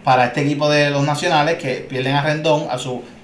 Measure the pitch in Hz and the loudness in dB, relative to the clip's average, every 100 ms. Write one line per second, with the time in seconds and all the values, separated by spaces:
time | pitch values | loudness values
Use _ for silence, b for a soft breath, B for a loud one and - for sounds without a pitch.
0 | - 127 123 147 143 143 147 147 147 143 | 2 4 2 0 -2 0 2 2 2 2
1 | 143 147 180 156 147 165 139 127 - 131 | 0 0 0 2 2 -2 -4 -6 -6 -4
2 | 131 143 151 151 131 117 - 127 135 123 | 0 0 0 0 0 0 -2 -6 -6 -8
3 | B B | B B